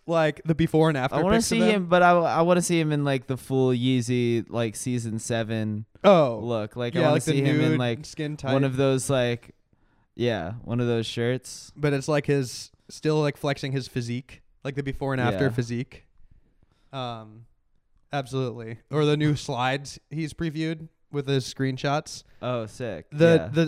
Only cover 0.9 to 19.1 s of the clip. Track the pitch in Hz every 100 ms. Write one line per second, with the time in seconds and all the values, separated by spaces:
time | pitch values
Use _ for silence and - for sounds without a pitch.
0.9 | 147 127 147 175 226 220 226 220 208 175
1.9 | 180 175 175 160 135 170 180 170 170 156
2.9 | 147 143 135 - 127 - 131 131 123 123
3.9 | 131 117 123 120 117 - 113 117 107 127
4.9 | 123 113 110 - 113 110 113 107 104 107
5.9 | - 196 180 139 110 117 113 107 123 120
6.9 | 175 156 - 143 139 139 151 156 151 123
7.9 | 120 - - 151 147 131 135 139 127 135
8.9 | 131 - 135 120 120 - - _ _ _
9.9 | _ _ - 120 107 82 117 - 120 120
10.9 | 117 110 - 117 127 - - - - 147
11.9 | 139 135 147 143 143 123 - - _ -
12.9 | - 151 156 147 - 147 139 139 135 120
13.9 | 131 117 120 - - _ _ 139 135 139
14.9 | - 139 131 123 95 135 120 117 120 135
15.9 | - _ - - - _ _ _ _ _
16.9 | 135 123 113 110 110 117 _ _ _ _
17.9 | _ _ 143 127 131 127 113 113 113 _
18.9 | 143 147